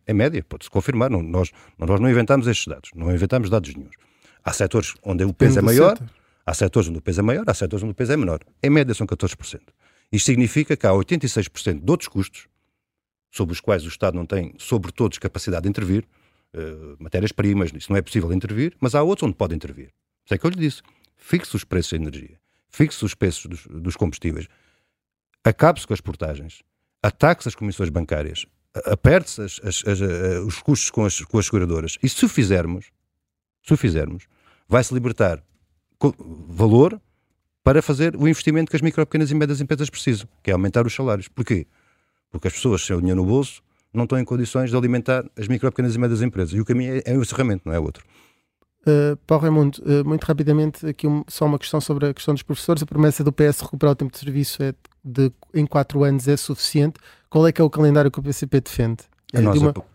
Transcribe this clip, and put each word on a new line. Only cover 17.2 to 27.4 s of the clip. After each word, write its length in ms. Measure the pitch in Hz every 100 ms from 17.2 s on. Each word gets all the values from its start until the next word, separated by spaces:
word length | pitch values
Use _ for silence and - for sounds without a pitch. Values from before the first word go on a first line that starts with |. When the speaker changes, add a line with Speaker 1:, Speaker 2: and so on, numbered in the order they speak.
| 107 - 101 101 85
Speaker 1:
isso 180 | 76 -
não 40 | 98
é 20 |
possível 320 | - 113 82
intervir, 420 | 92 104 107 156 -
mas 140 | 127
há 80 | 147
outros 260 | 156 196 139
onde 80 | 87
pode 180 | 90
intervir. 360 | 82 73 69 69 _ _ _
Isso 80 | -
é 60 | 101
que 80 | 165
eu 40 |
lhe 60 | 185
disse. 240 | 156 - _ _ _
Fixe 400 | _ - 180 -
os 80 | 104
preços 300 | - 92 82
da 60 | 85
energia, 400 | 78 69 71 76 _ _ _
fixe 340 | - 156 -
os 100 | 107
preços 300 | - 95 -
dos, 220 | - 85 -
dos 300 | 80 87 -
combustíveis, 520 | 87 - 87 80 - _ _ _ _ _ _ _ _ _
acabe-se 420 | - - 160 175 -
com 60 |
as 80 | 101
portagens, 640 | - 76 78 71 78 - _ _ _ _
ataque-se 480 | 104 - 151 170